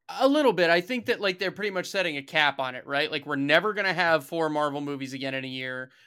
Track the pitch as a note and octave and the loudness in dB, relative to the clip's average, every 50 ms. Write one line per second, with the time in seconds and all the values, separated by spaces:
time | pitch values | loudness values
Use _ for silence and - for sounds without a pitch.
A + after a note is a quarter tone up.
0 | _ - F3 F#3+ B3 C#4 C#4 D4+ D4 B3+ F#3+ E3+ F3 E3 E3+ F3 F3 F3 B3+ B3 | _ -14 -4 2 2 4 4 6 4 4 4 4 4 4 4 4 2 0 -4 -4
1 | G#3 - A3+ F3+ G#3 G3 F#3 F#3 G3 G3+ G3+ F#3+ G#3 G#3 F#3+ F#3 F3 F3+ - G3 | -2 -2 -2 0 0 -2 -2 -2 -4 -4 -4 -4 -6 -4 -4 -4 -6 -4 -2 -2
2 | F#3 E3+ D3+ C#3 C#3 C3+ - D#3 D3+ C#3+ C#3 - C3+ B2+ B2+ B2+ - - C#3 C#3 | -2 -2 -2 -4 -8 -2 0 2 2 4 2 0 -4 -6 -6 -8 -8 -4 -2 -2
3 | D3+ D#3+ - D3+ C#3+ D3 D3 C#3 C#3 C#3+ D3+ E3+ F3 G#3+ G3+ G#3 G3 F#3+ E3+ E3 | 0 0 -2 -6 -4 -4 -2 -2 2 4 4 4 4 4 0 0 -2 -2 0 2
4 | F3+ E3+ D#3+ D#3 C#3 - E3+ E3 D#3+ D#3 D3+ D3 D3+ D3 C#3 D3 C#3+ C#3+ C#3+ C3+ | 2 4 4 2 0 -2 -4 -2 -2 0 0 0 0 0 -2 -2 -4 -6 -6 -6
5 | C3+ C3+ C3+ C3 C3+ C3+ C3+ C3+ C3 C3 C3 C3 C3 C3 B2+ B2+ B2+ C3 _ _ | -8 -8 -8 -8 -6 -6 -6 -6 -6 -8 -8 -8 -8 -8 -8 -8 -10 -12 _ _
6 | _ | _